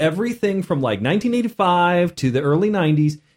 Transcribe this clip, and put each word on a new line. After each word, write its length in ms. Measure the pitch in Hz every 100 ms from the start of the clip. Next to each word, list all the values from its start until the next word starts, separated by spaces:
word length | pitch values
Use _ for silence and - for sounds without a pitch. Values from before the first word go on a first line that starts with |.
everything 640 | 156 165 233 240 208 196
from, 160 | 180 151
like, 180 | 127 101
nineteen 340 | 120 196 240
eighty-five 800 | 240 226 - 190 175 175 175 175 -
to 140 | 131
the 80 | 123
early 260 | 143 151 208
nineties 480 | 208 156 151 151 151 _